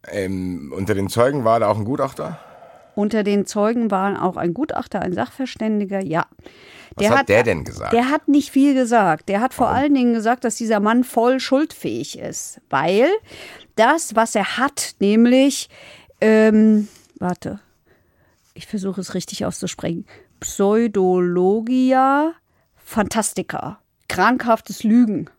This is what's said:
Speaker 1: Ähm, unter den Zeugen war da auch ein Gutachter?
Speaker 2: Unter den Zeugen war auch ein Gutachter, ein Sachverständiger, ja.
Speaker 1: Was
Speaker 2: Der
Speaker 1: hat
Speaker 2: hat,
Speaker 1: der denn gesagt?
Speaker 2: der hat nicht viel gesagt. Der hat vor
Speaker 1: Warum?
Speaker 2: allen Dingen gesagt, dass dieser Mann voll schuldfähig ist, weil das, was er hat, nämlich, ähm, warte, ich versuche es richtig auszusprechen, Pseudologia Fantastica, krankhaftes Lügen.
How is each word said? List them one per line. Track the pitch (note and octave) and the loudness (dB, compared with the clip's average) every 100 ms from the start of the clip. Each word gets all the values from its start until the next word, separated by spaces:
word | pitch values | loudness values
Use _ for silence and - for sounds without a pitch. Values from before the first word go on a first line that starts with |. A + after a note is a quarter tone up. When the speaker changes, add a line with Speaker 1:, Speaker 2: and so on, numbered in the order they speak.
| - | -8
Speaker 1:
Ähm, | F#2+ F#2+ F#2+ F#2 F2 C#2 D#2 | -8 -6 -6 -6 -8 -10 -8
unter | G2 | -4
den | G2 G2 | -2 -2
Zeugen | A2+ B2 C#3+ | 0 0 2
war | A2 A#2 | 2 2
da | G#2 | 2
auch | G#2+ | 0
ein | |
Gutachter? | G#2 D3 C3 - D#3 E3 - - - - _ | -2 -4 -4 -6 -12 -12 -18 -20 -20 -20 _
Speaker 2:
Unter | - G#3 A3 | -4 -2 0
den | G#3 G3+ F#3+ | 0 -2 -2
Zeugen | G#3 G#3 A#3+ A3+ | -2 0 0 0
war | G3 G3 G3 | 0 -2 -2
auch | F#3 F3+ | -4 -2
ein | F3 | -4
Gutachter, | E3 D#4 - - G3+ | -4 -6 -6 -6 -6
ein | F3+ | -4
Sachverständiger, | F3+ B3 - B3+ - A3 G#3+ G3 G3 | -4 -6 -6 -10 -6 -4 -2 -2 -6
ja. | F#3+ D#3+ - - - - - - - | -4 -4 -4 -12 -20 -20 -20 -20 -18
Speaker 1:
Was | - | -2
Speaker 2:
Der | G#3+ | 2
Speaker 1:
hat | A#2+ | 2
Speaker 2:
hat, | C4 | 4
Speaker 1:
der | G#2 | 2
denn | A#2 E2+ | 4 -2
gesagt? | - F2+ - | -4 -8 -2
Speaker 2:
der | A#3 B3+ | 0 0
hat | D4+ - | -2 2
nicht | C#4+ C4+ | 0 2
viel | C4+ C#4+ | 2 2
gesagt. | C4 A#3+ A#3 F#3 D#3 - | 2 2 2 2 0 -2
Der | G3 | -2
hat | B3+ | -2
vor | - B3 | 0 0
Speaker 1:
Warum? | B3 | 2
Speaker 2:
allen | D4 | 2
Dingen | C#4 A#3+ | 2 2
gesagt, | A3+ A3 B3+ | 2 0 -2
dass | A#3 | -4
dieser | - A3+ G#3+ | -4 -2 0
Mann | G#3 A#3+ | 2 2
voll | B3 - A#3 C4 | 0 0 0 0
schuldfähig | - C4 D#4 - D#3 A2+ - - | 0 0 0 -6 -6 -6 -8 -12
ist, | - - - - _ | -12 -12 -14 -18 _
weil | C3+ D#3+ G3 C#4+ A4 - - - - - | -2 0 2 2 0 -6 -20 -20 -20 -12
das, | - A3+ D#4+ - | 2 2 2 0
was | A3 A3+ A3 | 0 0 0
er | F#3+ - | -2 -2
hat, | C#4 - - - | -4 -4 -10 -2
nämlich, | G3 A3 A#3+ C4 C4+ - - - - - _ _ | 2 4 6 6 4 0 -12 -18 -20 -20 _ _
ähm, | G#3+ A3 A3 G#3+ A3 G#3+ G3+ - _ - | 2 6 6 6 6 4 0 -12 _ -8
warte, | F3+ F3+ - G3+ _ _ _ _ _ _ _ _ _ | -6 -6 -10 -12 _ _ _ _ _ _ _ _ _
ich | - - | -20 -10
versuche | G#3+ F#3+ F#3+ | -6 -6 -6
es | F3+ | -8
richtig | F#3 - - F#3 | -8 -8 -6 -6
auszusprechen, | - F3+ - - E3+ - - _ _ | -6 -10 -8 -8 -8 -10 -20 _ _
Pseudologia | - - G3+ A3 A#3 G3+ F#3 F#3 F3 F3 F#3 G#3+ A3+ B3+ B3+ C4 C4+ C#4 D#4+ E4+ _ _ _ _ | -10 -2 2 2 0 0 2 2 0 2 2 0 0 0 2 4 4 2 0 -4 _ _ _ _
Fantastica, | - A3+ G#3 A3 G#3 - F3 - - G3+ _ _ - | -6 -4 0 -2 -2 -6 -8 -8 -10 -14 _ _ -8
krankhaftes | - G#3+ B3 A#3+ - - - | 0 2 2 0 0 -2 -4
Lügen. | G#3+ A#3 A#3 F#3+ E3 | 2 4 4 0 -8